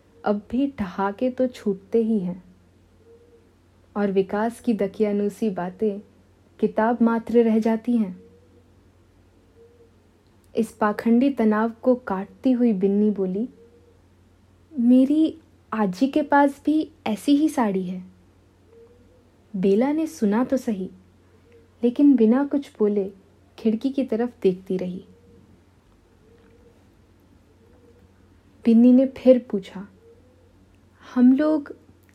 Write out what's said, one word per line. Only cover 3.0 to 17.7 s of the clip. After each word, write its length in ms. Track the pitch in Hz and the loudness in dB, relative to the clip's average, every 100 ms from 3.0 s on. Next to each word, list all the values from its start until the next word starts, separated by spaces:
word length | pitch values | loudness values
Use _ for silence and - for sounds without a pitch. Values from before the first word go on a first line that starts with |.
| _ - _ _ _ _ _ _ _ 208 | _ -20 _ _ _ _ _ _ _ -6
और 160 | 202 | -2
विकास 480 | 190 185 208 226 233 | -2 -2 -2 -4 -6
की 140 | - | -4
दकियानूसी 760 | 208 202 196 208 202 202 196 226 | -2 -4 -2 -2 -2 -4 -4 -6
बातें 500 | 185 180 185 220 202 - _ _ _ _ - | -4 -8 -6 -6 -6 -14 _ _ _ _ -4
किताब 420 | 214 - 220 240 | -4 0 0 2
मात्र 420 | 226 226 226 233 | 0 0 0 2
रह 160 | 226 220 | 4 2
जाती 380 | 226 226 233 240 | 0 -2 -2 -2
हैं। 260 | 190 180 - - _ _ _ _ _ _ _ _ _ _ _ _ - _ _ _ _ _ _ _ _ - | -2 -8 -20 -20 _ _ _ _ _ _ _ _ _ _ _ _ -20 _ _ _ _ _ _ _ _ -6
इस 160 | 220 | -6
पाखंडी 580 | - 214 208 226 233 277 | -2 -4 -2 0 2 2
तनाव 420 | 269 220 214 226 226 | 0 0 0 -2 -4
को 140 | 254 247 | -2 -2
काटती 560 | - 190 196 - 262 | -2 -8 -8 -6 -2
हुई 220 | 240 240 | 0 0
बिन्नी 380 | 196 196 202 214 | 0 0 2 0
बोली, 380 | 202 190 190 247 - - _ _ _ _ _ _ _ _ _ _ 311 | 0 -4 -4 -8 -12 -20 _ _ _ _ _ _ _ _ _ _ -2
"मेरी 580 | 233 254 269 302 320 - _ _ - | 4 4 4 2 0 -4 _ _ -10
आजी 340 | 220 202 180 269 | -4 -4 -2 -2
के 140 | 311 | -2
पास 400 | 294 285 285 285 - | 2 2 2 0 -2
भी 260 | 311 302 _ - | -2 -4 _ -8
ऐसी 280 | 208 - 285 | -6 0 2
ही 140 | 311 | 2
साड़ी 340 | 285 220 | 0 -2